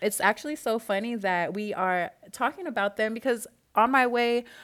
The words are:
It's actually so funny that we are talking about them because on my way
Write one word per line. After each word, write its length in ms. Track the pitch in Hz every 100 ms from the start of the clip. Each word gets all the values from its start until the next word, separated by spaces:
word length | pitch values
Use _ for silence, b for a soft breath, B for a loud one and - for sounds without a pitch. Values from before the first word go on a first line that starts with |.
It's 180 | 214 -
actually 360 | 190 214 302 302
so 220 | 233 226
funny 380 | 226 196 233 233
that 380 | 190 175 165
we 180 | 190 214
are 380 | 185 185 180 170 - -
talking 360 | - 262 339 349
about 320 | 220 202 202
them 160 | 220
because 320 | 226 262 233 - - _
on 160 | - 233
my 160 | 262 247
way 380 | 240 240 240 240 B